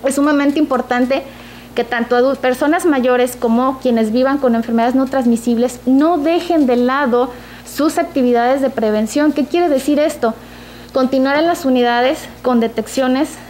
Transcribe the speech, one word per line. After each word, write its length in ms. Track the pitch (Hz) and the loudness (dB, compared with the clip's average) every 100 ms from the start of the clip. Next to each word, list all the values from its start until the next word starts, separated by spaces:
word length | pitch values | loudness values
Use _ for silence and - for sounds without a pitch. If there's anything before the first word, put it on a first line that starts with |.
Es 120 | 277 277 | -2 0
sumamente 420 | 285 285 277 294 | 2 2 2 2
importante 640 | 302 254 247 247 247 269 - - - - - | 0 0 -2 -2 0 -2 -4 -18 -20 -20 -10
que 140 | - | -6
tanto 320 | 240 240 233 247 | -4 -4 0 2
adu-, 200 | 254 262 | 2 2
personas 480 | 254 247 294 339 | -2 0 0 2
mayores 520 | 359 277 254 247 247 - | 2 2 2 2 0 -2
como 420 | 240 226 262 262 | 0 2 0 0
quienes 320 | 254 226 220 | 0 0 2
vivan 280 | 233 262 277 | 2 2 2
con 180 | 262 226 | 2 0
enfermedades 400 | 226 233 233 254 | 0 0 2 2
no 100 | 262 | 0
transmisibles 720 | 269 240 233 240 233 247 240 247 | 0 2 0 0 0 0 -2 0
no 320 | 269 311 349 | 4 4 2
dejen 480 | 294 339 349 339 262 | 0 0 0 2 2
de 80 | |
lado 580 | 247 247 269 277 240 247 - - - | 2 2 0 0 0 0 -6 -18 -20
sus 320 | - - 302 330 | -16 -2 0 0
actividades 640 | 339 285 247 240 240 269 | -2 0 2 2 2 2
de 100 | 262 | 0
prevención. 600 | 262 220 214 220 294 302 | 0 -2 0 0 0 0
¿Qué 140 | 294 262 | 0 0
quiere 220 | 349 349 | 0 2
decir 320 | 269 294 294 | 0 0 0
esto? 340 | 311 311 233 226 - - - - - | 0 0 -4 -4 -14 -20 -20 -20 -8
Continuar 440 | 262 262 269 262 285 | -2 0 0 0 2
en 100 | 330 | 0
las 180 | 330 | 0
unidades 640 | 269 254 240 240 254 311 - - | 0 2 2 2 0 -2 -8 -6
con 160 | 254 240 | 0 0
detecciones 720 | 226 226 214 - 262 254 311 - | 0 -4 -6 -2 0 0 -2 -6